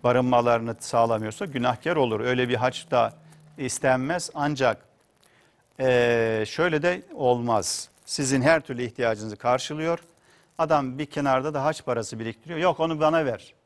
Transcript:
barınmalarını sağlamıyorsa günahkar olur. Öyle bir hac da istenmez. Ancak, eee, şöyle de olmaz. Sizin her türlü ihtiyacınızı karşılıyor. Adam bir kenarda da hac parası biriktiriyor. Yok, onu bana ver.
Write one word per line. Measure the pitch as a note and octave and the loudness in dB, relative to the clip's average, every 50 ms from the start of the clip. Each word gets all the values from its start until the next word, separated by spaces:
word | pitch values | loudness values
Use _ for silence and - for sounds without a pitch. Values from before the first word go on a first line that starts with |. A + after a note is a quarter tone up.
| - | 4
barınmalarını | A#2+ B2 B2+ B2+ B2 B2+ A#2+ A#2+ A#2+ A#2+ A#2 A2+ A#2 A2+ - | 4 4 4 4 4 4 4 4 4 2 2 0 -4 -8 -8
sağlamıyorsa | - - - A#2 A#2 A2+ A#2 A2 A2 A2 A2 - G3+ | -10 -4 0 2 2 2 2 -2 -2 -6 -8 -8 -10
günahkar | F3+ C3+ B2+ A#2+ B2 B2 A2+ - E3 F3 | -8 -6 -2 -2 -2 -2 -2 -2 -2 0
olur. | D#3+ C3+ A#2+ A2 G#2 | 2 2 2 0 -2
Öyle | A2+ B2 B2+ B2+ B2+ A#2+ | 0 0 0 0 0 0
bir | B2 | 0
hac | A#2 B2 B2+ B2+ - - - | 0 0 0 -2 -4 -8 -2
da | - B2 A2+ A2 - - _ - - - - - _ - | 0 2 2 0 -2 -10 _ -20 -20 -20 -20 -20 _ -8
istenmez. | C#3+ B2+ - - - C3+ B2+ B2+ B2+ C#3 E3+ F3+ D#3+ - - | -6 -6 -6 -2 2 2 2 2 0 -2 -4 -4 -6 -8 -6
Ancak, | D3+ C#3+ D3 D3+ B2+ C3 A#2+ A2 - _ _ _ _ _ _ _ _ _ _ _ _ _ _ _ _ _ _ _ - | -4 -2 -2 0 2 2 0 0 0 _ _ _ _ _ _ _ _ _ _ _ _ _ _ _ _ _ _ _ -2
eee, | C3 C3 B2+ B2 A#2+ A#2+ A#2+ A#2 A2+ A2+ A2+ A2 G#2+ | 0 2 4 4 4 4 4 2 2 0 0 -2 -2
şöyle | G#2+ - - E3 F3+ D#3+ D3+ D3 | -4 -2 0 0 0 0 0 0
de | F3 F3+ - - - - | 0 -2 -2 -8 -14 -10
olmaz. | B3 C#3 B2 B2 B2 A#2+ A#2+ A2+ G#2+ G2+ - - - - - _ _ _ | -2 2 2 2 2 2 0 0 0 0 -2 -6 -6 -8 -14 _ _ _
Sizin | - - - D3 B2+ C#3 C3+ B2 | -10 -6 -4 -2 0 0 2 4
her | D3 E3 D#3+ | 4 4 4
türlü | - - C3 A#2+ B2 | 2 -4 -8 -6 -6
ihtiyacınızı | A#2 - - A#2+ A#2 A2+ G#2+ G#2+ A2 G#2 | -8 -4 -2 0 0 0 -2 -6 -12 -12
karşılıyor. | - - A#2+ B2 B2+ - - D3+ D3+ D#3 E3 E3+ E3 - _ _ _ _ _ _ _ _ _ _ - | -4 0 0 0 0 0 -6 -8 -6 -4 -4 -4 -4 -6 _ _ _ _ _ _ _ _ _ _ -4
Adam | E3 D#3 D#3+ D3 C#3 B2+ B2+ C3+ | 0 2 2 2 2 -2 -6 -6
bir | D3+ | -8
kenarda | C#3+ - C#3+ C#3+ C#3 C3 C3 C3 D3+ D3+ | -6 -6 -4 0 2 2 2 0 -2 -4
da | C#3 C3+ | -2 -2
hac | D3 D#3 - - | -2 -2 -4 -4
parası | - B2 A#2 A2 - - A2 | -4 -4 -4 -4 -6 -8 -8
biriktiriyor. | A2 A2+ A2 _ _ D#3 E3+ D#3 | -8 -8 -8 _ _ -12 -6 0
Yok, | E3+ F#3 D#3+ - | 0 0 2 2
onu | D#3+ E3 D#3+ D3+ | 0 -2 0 2
bana | D#3 D3+ D#3+ E3 D#3 | 2 2 4 2 0
ver. | C3+ A#2 G2+ - - _ _ _ | 0 -4 -6 -10 -18 _ _ _